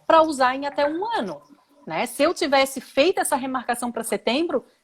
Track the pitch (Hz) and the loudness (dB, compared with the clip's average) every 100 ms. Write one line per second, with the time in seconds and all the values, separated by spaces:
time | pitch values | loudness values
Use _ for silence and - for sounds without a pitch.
0 | - 320 320 262 254 269 285 285 294 320 | 4 6 6 2 0 0 -6 -2 -2 -2
1 | 440 440 202 151 _ _ _ _ - 160 | -4 -4 -4 -8 _ _ _ _ -8 -4
2 | 233 - 302 349 311 269 269 254 - - | -4 0 0 0 0 2 2 -4 -6 2
3 | 320 381 - 285 269 262 233 240 240 233 | 2 2 0 -2 -2 -6 -4 -4 -4 -6
4 | 226 208 247 262 339 240 - _ | -4 -4 -2 -2 0 -2 -6 _